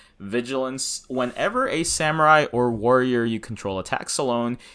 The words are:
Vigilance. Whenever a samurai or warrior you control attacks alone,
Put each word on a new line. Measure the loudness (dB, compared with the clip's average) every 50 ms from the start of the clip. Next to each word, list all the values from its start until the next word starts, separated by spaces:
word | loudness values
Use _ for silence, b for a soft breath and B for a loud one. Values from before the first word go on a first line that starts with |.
| b b b b
Vigilance. | -12 -4 -4 -4 -4 -2 -4 -4 -4 -4 -6 -6 -6 -6 -6 -8 -8
Whenever | -6 -4 -2 -2 -2 -2 -2 -2 -2 0 -2 -2 -2
a | -2 -2 -2
samurai | -2 -2 0 0 0 2 4 6 6 8 6 6 2
or | 0 0 0 2
warrior | 0 0 2 4 4 4 4 2 2 0 0
you | 0 -2 -4
control | -6 -8 -12 -8 -6 -6 -4 -4
attacks | -4 -4 -4 -4 -4 -4 -2
alone, | -2 0 0 0 0 -2 -2 -4 -8 B B